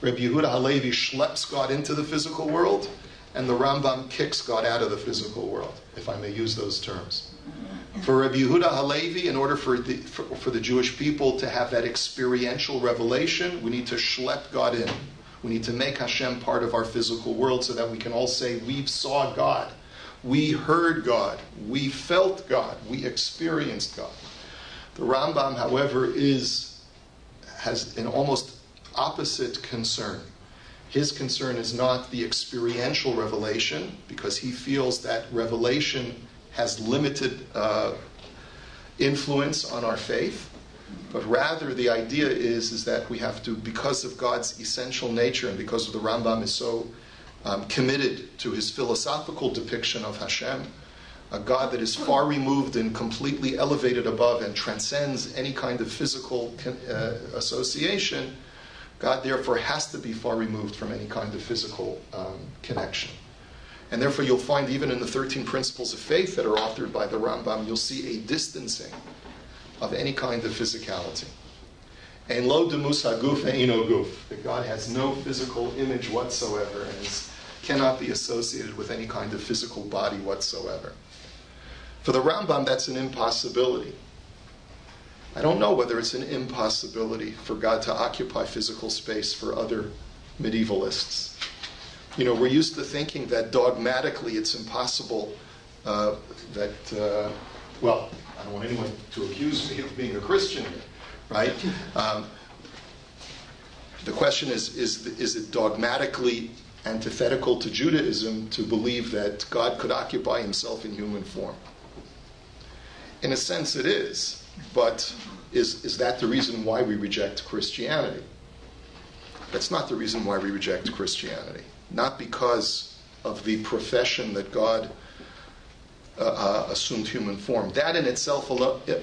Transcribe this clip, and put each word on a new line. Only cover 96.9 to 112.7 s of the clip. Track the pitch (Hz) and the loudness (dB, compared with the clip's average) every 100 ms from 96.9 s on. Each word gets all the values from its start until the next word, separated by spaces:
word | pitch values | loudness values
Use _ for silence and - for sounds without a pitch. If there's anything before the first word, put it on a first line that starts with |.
uh, | 107 104 104 104 107 - - - - | -2 0 2 0 -4 -12 -14 -16 0
well, | 120 113 - - - - | 4 4 2 -10 -14 -12
I | |
don't | 101 | -8
want | 101 117 | -6 -4
anyone | 120 107 - - | -2 -4 -6 -10
to | - | -4
accuse | 98 - 147 - - | -4 0 0 0 -2
me | 135 | -4
of | 131 - | -6 -4
being | 123 101 | -4 -2
a | |
Christian | 101 196 - 143 | 4 4 4 -2
here, | 101 85 - - - - - | -6 -8 -12 -16 -16 -16 -4
right? | 107 117 - 185 - - - | 2 2 2 -2 -4 -4 0
Um, | 110 107 107 - - - - - - - - - - - - - - - - - | 0 0 -4 -12 -18 -18 -18 -18 -18 -20 -20 -18 -16 -16 -16 -18 -20 -18 -18 -12
the | - | -6
question | - 143 - 139 | 2 4 4 0
is, | 113 104 - | -2 -2 0
is, | 117 - - - | 0 0 -6 -2
is | 123 117 | -2 -2
it | 104 | -2
dogmatically | 123 110 107 117 131 139 - 123 117 - - - - | 2 2 2 0 2 0 2 2 2 -4 -10 -18 -10
antithetical | - 110 - - 127 131 - 120 | -6 -4 -4 0 2 4 4 2
to | 110 | 2
Judaism | 104 147 160 - 107 110 110 110 | 0 4 4 4 0 -2 -4 -4
to | - | -4
believe | 110 113 117 120 117 | 2 2 2 0 0
that | 110 104 101 - | 0 0 -2 -2
God | 120 120 123 | 2 2 2
could | 127 | 0
occupy | 127 120 123 - 120 | 0 0 -2 2 0
himself | 107 98 120 113 | 0 -2 -2 -4
in | 110 | -6
human | 104 104 101 | -6 -4 -4
form? | 95 - 101 98 - - - - - - - - - - - | -6 -6 -8 -8 -14 -20 -18 -18 -18 -18 -20 -20 -20 -20 -18